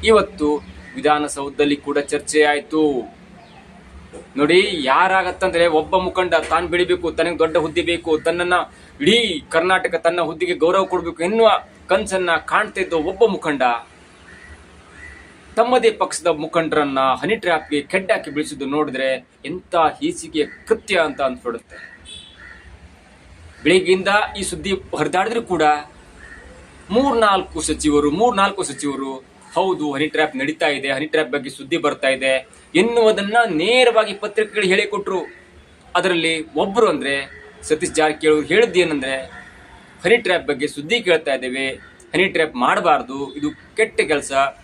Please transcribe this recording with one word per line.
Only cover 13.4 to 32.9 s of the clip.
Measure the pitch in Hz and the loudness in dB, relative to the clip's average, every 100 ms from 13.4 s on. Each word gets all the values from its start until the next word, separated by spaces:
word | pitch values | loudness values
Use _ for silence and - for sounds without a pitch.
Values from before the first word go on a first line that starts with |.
| 165 139 127 117 - - - - - - - - - - - - - - - - - - | -2 0 0 0 -6 -20 -20 -20 -20 -20 -20 -20 -20 -20 -20 -20 -20 -20 -20 -20 -8 0
ತಮ್ಮದೇ | 240 247 226 | 2 4 2
ಪಕ್ಷದ | 214 180 - 175 | 0 -4 -2 -2
ಮುಖಂಡರನ್ನ | 156 156 170 160 156 143 135 | -2 -2 -2 0 0 0 0
ಹನಿ | 135 127 180 220 | 0 0 -2 -2
ಟ್ರ್ಯಾಪ್ಗೆ | 180 165 - 147 | 0 -2 -2 -4
ಕೆಡ್ಡಾಕಿ | 139 190 190 151 - | -2 -6 -2 -4 -2
ಬೀಳಿಸಿದ್ದು | 143 151 147 131 | -6 -6 -8 -6
ನೋಡಿದ್ರೆ | 147 147 127 131 127 - _ 135 | -2 -2 -2 -2 -4 -8 _ -12
ಎಂಥ | 180 - 175 | -12 -4 0
ಹೇಸಿಗೆಯ | 156 - 151 170 165 156 143 - - | 0 0 -6 -6 -6 -4 -4 -6 -12
ಕೃತ್ಯ | - - 185 | -12 -2 0
ಅಂತ | 151 131 | 0 -2
ಅನ್ಸ್ಬಿಡುತ್ತೆ. | 135 123 123 117 _ - - - - - - - - - - - - - - - - - - - | -4 -4 -8 -10 _ -20 -20 -20 -20 -20 -20 -20 -20 -20 -20 -20 -20 -20 -20 -20 -20 -20 -20 -4
ಬೆಳಿಗ್ಗೆಯಿಂದ | 139 185 170 185 190 208 214 202 | 2 2 4 0 2 0 0 -6
ಈ | |
ಸುದ್ದಿ | 185 165 156 185 - - | -8 -8 -4 -6 -6 -4
ಹರಿದಾಡಿದ್ರೂ | 185 180 214 233 | -2 0 0 -2
ಕೂಡ | - 170 151 147 147 - - - - - - - - - - | -4 2 2 2 -4 -20 -20 -20 -20 -20 -20 -20 -20 -20 -2
ಮೂರ್ನಾಲ್ಕು | 208 277 233 214 190 185 165 | 0 2 2 2 2 -2 -8
ಸಚಿವರು, | 151 151 151 147 147 | -4 -2 2 2 2
ಮೂರ್ನಾಲ್ಕು | 156 240 202 196 196 | 2 0 2 0 0
ಸಚಿವರು | 165 135 147 135 135 131 - - - 165 | -8 -6 -6 -6 -8 -10 -16 -20 -6 -2
"ಹೌದು, | 190 170 151 | 0 0 -4
ಹನಿ | 139 151 | -4 -4
ಟ್ರ್ಯಾಪ್ | 151 156 135 | 0 -2 -2
ನಡೀತಾ | 139 156 160 | -6 -2 -2
ಇದೆ, | 139 135 | -2 -4
ಹನಿ | 135 151 | -4 -2
ಟ್ರ್ಯಾಪ್ | 156 151 | -2 -2
ಬಗ್ಗೆ | 143 131 | -4 -6
ಸುದ್ದಿ | - 139 165 | -14 -6 -2
ಬರ್ತಾ | 151 127 135 | -2 0 -2
ಇದೆ" | 135 131 131 - - - 160 | 0 0 0 -4 -20 -2 0
ಎನ್ನುವುದನ್ನ | 220 | 2